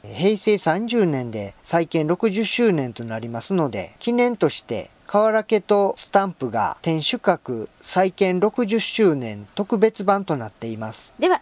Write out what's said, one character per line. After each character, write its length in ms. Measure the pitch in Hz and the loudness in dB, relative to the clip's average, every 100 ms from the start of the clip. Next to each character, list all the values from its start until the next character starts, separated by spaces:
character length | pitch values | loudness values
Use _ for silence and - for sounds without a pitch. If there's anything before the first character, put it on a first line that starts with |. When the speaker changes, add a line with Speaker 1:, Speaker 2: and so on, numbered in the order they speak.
Speaker 1:
平 360 | 107 107 190 208 | -14 0 0 2
成 200 | 220 208 | 2 2
三 280 | 165 185 226 | 2 0 0
十 200 | 240 180 | 2 2
年 240 | 135 120 | 0 -4
で 240 | 110 98 - | -8 -10 -12
再 240 | - 170 160 | -2 0 0
建 180 | 165 151 | 0 0
六 240 | 180 226 | 0 0
十 140 | 196 | 0
周 260 | 208 - 233 | -2 2 2
年 220 | 165 127 | 2 -2
と 100 | 113 | -6
な 160 | 117 113 | -8 -8
り 120 | 117 | -6
ま 100 | 117 | -8
す 140 | - | -2
の 160 | 190 143 | 0 0
で、 240 | 101 85 - | -2 -8 -8
記 140 | 233 | -2
念 240 | 240 247 233 | 2 2 2
と 140 | 240 | 0
し 100 | - | 0
て 300 | - 104 - _ - | -6 -8 -8 _ -2
瓦 380 | 202 220 220 | 2 2 2
家 180 | 214 214 | 2 0
と 320 | - 202 196 - | 2 2 2 -2
ス 140 | - | 0
タ 160 | 196 196 | 0 0
ン 60 | |
プ 180 | - 123 | -4 -4
が 260 | 110 98 - | -2 -2 -2
天 140 | 165 160 | -2 -2
守 160 | 147 | -2
閣 580 | 247 - 170 - 117 104 _ | -2 0 0 -2 -8 -8 _
再 320 | - 185 190 | -4 0 0
建 280 | - 190 180 | 2 0 2
六 260 | 208 247 214 | 0 0 0
十 120 | 226 | 0
周 380 | - - 196 143 | -2 2 2 2
年 320 | 113 104 104 | -4 -10 -12
特 240 | - 202 208 | -8 -2 2
別 260 | 220 220 | 2 2
版 220 | 190 196 190 | 0 0 0
と 100 | 143 | -4
な 120 | 110 | -6
っ 40 | |
て 160 | - 113 | -10 -8
い 80 | 110 | -8
ま 160 | 110 | -10
す。 220 | - - - | -12 -16 -2
Speaker 2:
で 120 | 370 | 0
は、 100 | 359 | 0